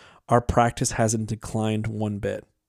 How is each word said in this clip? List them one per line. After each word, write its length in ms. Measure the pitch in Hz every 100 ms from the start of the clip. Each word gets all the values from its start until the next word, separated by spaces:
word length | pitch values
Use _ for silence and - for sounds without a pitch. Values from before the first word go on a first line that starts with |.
| - - -
our 120 | 120
practice 520 | - - 117 - 127
hasn't 360 | - 113 113 107
declined 580 | 107 - 113 110 107 107
one 320 | 107 107 101
bit. 260 | 104 98 - _